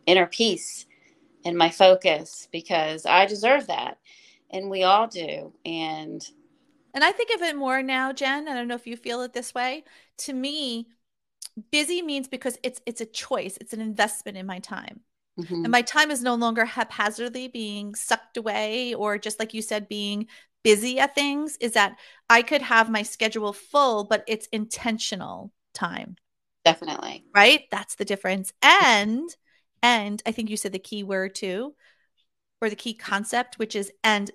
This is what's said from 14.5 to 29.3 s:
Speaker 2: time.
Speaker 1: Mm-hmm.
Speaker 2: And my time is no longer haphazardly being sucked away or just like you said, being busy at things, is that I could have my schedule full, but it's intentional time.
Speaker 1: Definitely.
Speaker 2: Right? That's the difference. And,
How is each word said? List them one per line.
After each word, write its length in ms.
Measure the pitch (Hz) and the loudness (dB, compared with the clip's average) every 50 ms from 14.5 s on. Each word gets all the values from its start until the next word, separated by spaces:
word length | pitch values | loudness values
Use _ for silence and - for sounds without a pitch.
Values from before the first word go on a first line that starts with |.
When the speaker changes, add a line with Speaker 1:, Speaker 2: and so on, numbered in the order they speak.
| 185 180 | -10 -12
Speaker 2:
time. 420 | - - 196 - - - - - _ _ _ _ _ _ _ - | -12 -12 -12 -12 -12 -14 -18 -20 _ _ _ _ _ _ _ -10
Speaker 1:
Mm-hmm. 260 | 170 165 180 170 170 | -8 -6 -4 -4 0
Speaker 2:
And 60 | 226 | 4
my 80 | 233 240 | 4 4
time 300 | 240 - - 302 311 302 | 4 4 2 2 2 2
is 120 | 294 240 | 2 -2
no 120 | 240 254 240 | 0 0 0
longer 320 | 233 233 233 226 233 226 | 0 0 0 2 2 0
haphazardly 840 | 233 - 240 226 - - - 208 214 220 - 240 247 240 254 254 254 | 0 0 -4 -4 -4 -2 -2 -2 -2 -2 -4 -8 -8 -8 -10 -10 -10
being 460 | - 233 220 208 208 208 202 208 208 | -10 -10 -8 -8 -8 -10 -10 -10 -10
sucked 420 | - - - 226 226 - _ - | -8 -4 -2 -2 -2 -4 _ -10
away 560 | 240 220 220 202 214 214 214 220 247 254 240 | -6 -4 -4 -2 -2 -2 -2 -4 -4 -4 -4
or 240 | 233 - 208 214 208 | -4 -4 -2 -2 -2
just 220 | 208 - 214 214 - | -4 -6 -6 -6 -6
like 160 | 226 220 - | -6 -6 -6
you 80 | 220 | -8
said, 260 | 214 - 220 214 202 - | -6 -6 -6 -6 -6 -6
being 380 | 214 208 208 202 208 208 220 - - - - _ _ _ | -8 -6 -4 -4 -4 -6 -6 -8 -12 -20 -20 _ _ _
busy 360 | - 220 214 202 220 254 254 262 | 6 6 6 6 4 0 2 2
at 140 | 262 277 - | 2 2 2
things, 420 | 294 285 285 277 294 302 311 - - | 0 0 0 0 -2 -4 -6 -6 -4
is 100 | - 233 | -4 0
that 260 | 220 226 202 196 196 - - - - _ _ - | 2 4 2 2 0 -6 -20 -20 -20 _ _ 6
I 140 | 233 233 | 6 6
could 180 | 240 - - 277 | 6 4 0 0
have 300 | 262 - 240 226 226 226 | 2 4 4 4 4 4
my 120 | 226 214 | 2 -2
schedule 520 | 208 - - - 226 220 220 226 214 202 202 | -4 -4 -4 -2 -2 -2 -2 -2 -4 -4 -6
full, 500 | - - - - 285 277 262 226 208 202 | -8 -6 0 2 4 4 4 4 0 0
but 180 | 208 220 208 - | 0 0 -2 0
it's 200 | - 220 220 - - | -2 -6 -6 -6 -6
intentional 1000 | - 214 214 220 - - - 233 220 220 - - 214 185 - - 90 92 196 202 _ _ _ _ | -6 -6 -6 -6 -8 -6 -4 -4 -4 -4 -4 -6 -6 -8 -10 -10 -12 -14 -16 -18 _ _ _ _
time. 440 | - - 185 170 170 - - - 180 - _ _ _ _ _ _ _ _ | -10 -8 -6 -6 -6 -8 -12 -12 -16 -20 _ _ _ _ _ _ _ _
Speaker 1:
Definitely. 600 | - 165 160 - 170 160 147 - - - 69 - _ _ - | 4 4 4 2 -2 -10 -8 -8 -10 -12 -12 -14 _ _ 6
Speaker 2:
Right? 280 | 202 202 240 302 302 - - | 8 8 8 8 6 2 -4
That's 240 | 208 196 196 - - | -8 -8 -8 -8 -8
the 100 | - 202 | -6 -4
difference. 480 | 202 202 190 - 185 190 196 190 - - - | -4 -4 -4 -2 -2 -2 -4 -4 -8 -2 4
And, 720 | - 285 339 392 359 269 226 202 202 214 226 254 330 339 | 6 8 8 8 8 6 4 4 2 0 -2 -4 -4 -8